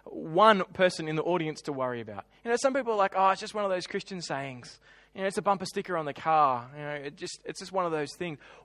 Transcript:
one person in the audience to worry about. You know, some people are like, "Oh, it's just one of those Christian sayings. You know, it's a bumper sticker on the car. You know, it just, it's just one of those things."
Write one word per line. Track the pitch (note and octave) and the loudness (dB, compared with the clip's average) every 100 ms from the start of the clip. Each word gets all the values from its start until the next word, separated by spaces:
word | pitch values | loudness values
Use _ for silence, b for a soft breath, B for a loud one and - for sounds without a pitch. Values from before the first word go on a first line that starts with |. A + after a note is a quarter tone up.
| - | -14
one | D#3+ D#3 D#3+ A3 G3+ F3 | -10 -2 6 8 8 2
person | - F3+ F3 D#3 | 2 2 2 -2
in | D#3 | -2
the | |
audience | D3+ F3 D#3 C3 | 0 0 -2 -6
to | - | -6
worry | C#3 B2+ A#2+ | -4 -2 -4
about. | A2 G2 - b A#3 | -8 -12 -14 b -2
You | |
know, | A#3 | 2
some | C4+ | 2
people | C4 A#3 | 2 0
are | G#3+ | 2
like, | G3 F#3 | 2 4
"Oh, | F#3+ | 4
it's | F#3+ | 4
just | G#3 | -2
one | G#3 G3+ | -4 -2
of | |
those | F3+ E3+ | -2 -2
Christian | G3 - F#3 | -6 -6 -8
sayings. | D#3 C#3 C#3 B2+ A#2 - b b b | -6 -6 -6 -10 -16 -20 b b b
You | - | -6
know, | F#3+ | -4
it's | G3+ | 0
a | |
bumper | F#3+ F#3+ F#3 | 0 0 -2
sticker | G3+ F#3+ F3 | -6 -4 -4
on | D3 | -4
the | |
car. | C3+ D#3+ D#3 D3 B2 B2 D3 | -4 2 4 6 4 -4 -10
You | |
know, | D3 | -8
it | D3 C#3+ D#3 | -8 -8 -10
just, | F3 - | -10 -10
it's | - - | -12 -12
just | F#3+ | -6
one | F#3 F3 | -2 0
of | |
those | D#3 C#3+ - | 0 -2 -6
things." | F3 D3 B B | -8 -8 B B